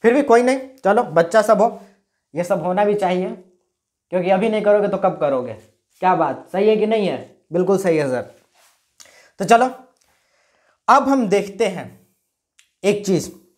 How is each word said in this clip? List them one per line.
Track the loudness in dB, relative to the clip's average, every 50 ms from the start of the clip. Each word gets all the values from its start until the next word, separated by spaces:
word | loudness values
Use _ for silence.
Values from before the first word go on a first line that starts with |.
| 2
फिर | 2 2
भी | 2 2
कोई | 4 4 4 4
नहीं, | 2 -2 -2 -4 -12 -20 _ _
चलो | 0 0 0 0
बच्चा | 0 0 0 0 2 2 0
सब | 4 4 2 2
हो, | 2 0 -2 -6 -20 -20 _ _ _ _ _ _ _ _ _
ये | -8 -4
सब | -4 -4 -4 -2
होना | -4 -2 0 0
भी | 0 0
चाहिए, | 0 0 -2 -2 -2 -4 -6 -8 -12 -18 _ _ _ _ _ _ _ _ _ _ _ _ _
क्योंकि | -4 -4 0 0
अभी | 0 0 0 -2
नहीं | -2 -2
करोगे | 2 2 2 2 2 0
तो | -2 0
कब | -2 -2 -2 0
करोगे? | -2 -2 -2 -2 -6 -8 -12 -16 -20 _ _ _ _ _ _ _
क्या | 0 0 0
बात, | 2 0 -2 -4 -8 -12 -8
सही | -4 0 2 2
है | 2 2
कि | 0
नहीं | 0 0 0 -2 -2
है? | -4 -6 -10 -16 _ _ _ _ -4
बिल्कुल | -2 0 0 0 0
सही | 2 0 0 0
है | 0 -2
सर। | -4 -6 -6 -10 -16 _ _ _ _ _ _ _ _ _ _ _ _ _ -20 _ _ _ _ _ _ _
तो | 0
चलो | 2 4 4 4 0 -4 -10 -20 _ _ _ _ _ _ _ _ _ _ _ _ _ _ _ _ _ _ _ _ 2
अब | 2 2 4 2
हम | 0 0 0 0
देखते | 0 0 -2 -4 -6 -4 -4 -4
हैं | -4 -8 -14 -16 -20 _ _ _ _ _ _ _ _ _ _ _ _ _ _ _ _ _ -2
एक | -2 -2 0 -2
चीज | -2 -2 -2 -2 -6 -14 -20 _ _ _